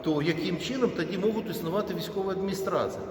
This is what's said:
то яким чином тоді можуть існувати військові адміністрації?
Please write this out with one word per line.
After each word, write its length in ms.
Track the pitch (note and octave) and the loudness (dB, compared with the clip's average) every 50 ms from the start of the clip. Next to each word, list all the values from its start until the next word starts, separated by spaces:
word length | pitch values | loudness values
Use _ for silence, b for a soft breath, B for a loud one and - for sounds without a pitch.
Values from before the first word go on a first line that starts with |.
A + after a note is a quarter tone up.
| - | 2
то 180 | E3 D3+ D3 | 2 2 4
яким 360 | D3 E3+ D#3 E3 D3+ F#3 F3 D#3 | 2 2 2 2 0 0 0 -2
чином 320 | - - B3+ C4 B3 G3 - | -2 -2 2 2 2 2 2
тоді 220 | E3+ E3 D3+ F#3+ F#3 | 0 -2 -2 -2 2
можуть 320 | F#3+ A3 G#3+ A3 G#3+ - | 2 2 2 2 -2 -2
існувати 440 | D#3+ - E3+ E3 F3 G#3 G3+ - F3+ | -4 -4 -2 0 0 0 0 0 -2
військові 360 | E3 D#3+ - - G3 F#3+ G3 | -4 -4 -4 -2 -2 0 0
адміністрації? 720 | F#3+ F#3+ F#3 G3 F3+ F#3 - G3 F3+ C#3 A2 F#2 - F#2 F#2+ - | 0 0 0 0 0 0 0 0 2 2 2 0 -2 -6 -8 -8